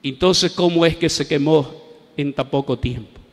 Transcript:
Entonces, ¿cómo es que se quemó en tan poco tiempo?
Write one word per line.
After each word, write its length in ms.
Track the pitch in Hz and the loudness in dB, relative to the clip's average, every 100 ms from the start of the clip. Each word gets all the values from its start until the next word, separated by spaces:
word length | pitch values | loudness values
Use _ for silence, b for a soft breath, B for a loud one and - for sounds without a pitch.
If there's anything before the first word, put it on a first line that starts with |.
Entonces, 480 | 135 131 180 180 175 | -8 0 2 2 0
¿cómo 340 | - 175 170 165 | 0 0 4 2
es 100 | 165 | 2
que 120 | 165 | -2
se 180 | - 139 | -2 -2
quemó 480 | 151 143 156 135 - - - _ - | 0 4 2 2 -10 -20 -20 _ -6
en 160 | 143 | -6
tan 160 | 135 131 | -4 -4
poco 300 | 139 - 127 | -4 -2 -4
tiempo? 420 | 131 120 104 - - | -4 -6 -12 -20 -20